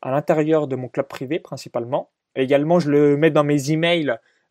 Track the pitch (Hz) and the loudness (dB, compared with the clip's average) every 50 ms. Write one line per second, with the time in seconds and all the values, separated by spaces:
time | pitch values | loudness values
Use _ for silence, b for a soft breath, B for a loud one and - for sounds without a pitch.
0 | - 131 131 143 147 - 170 156 151 156 160 156 147 135 131 127 127 123 - - | -8 -4 -4 -2 0 0 0 0 0 0 0 0 0 -2 -6 -8 -8 -8 -6 -6
1 | 135 - - - 139 127 151 190 - - - 131 - - - 123 117 117 135 160 | -6 -6 -8 -12 -8 -8 -8 -8 -8 -10 -16 -16 -14 -8 -8 -8 -6 -4 -6 -6
2 | - _ _ _ _ _ - - 135 127 143 139 147 156 175 180 170 147 143 147 | -6 _ _ _ _ _ -4 -4 0 2 2 2 2 4 2 2 2 4 4 4
3 | 147 147 143 143 156 165 147 151 147 143 147 147 131 139 160 156 160 170 175 170 | 4 4 4 4 2 2 4 2 2 2 0 -2 0 -2 -2 0 0 0 0 0
4 | 156 135 120 - _ _ _ _ _ - | 0 -2 -4 -6 _ _ _ _ _ -10